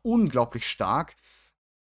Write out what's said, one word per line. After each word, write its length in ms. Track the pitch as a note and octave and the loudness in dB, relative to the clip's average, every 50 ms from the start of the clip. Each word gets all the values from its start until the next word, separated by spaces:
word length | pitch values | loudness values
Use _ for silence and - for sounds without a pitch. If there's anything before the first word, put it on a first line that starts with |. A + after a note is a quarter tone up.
unglaublich 640 | - A#3 A#3 A#3 G#3+ D#3 A#2+ B2 A#2 - - A#2 - - | -4 0 2 2 2 2 2 0 0 0 -2 -8 -6 -6
stark. 480 | - - G#2+ F#2 A2+ D3 E3+ - - _ _ _ _ _ _ _ _ _ _ _ _ _ _ _ | -6 -4 -2 -2 -2 -2 -4 -6 -12 _ _ _ _ _ _ _ _ _ _ _ _ _ _ _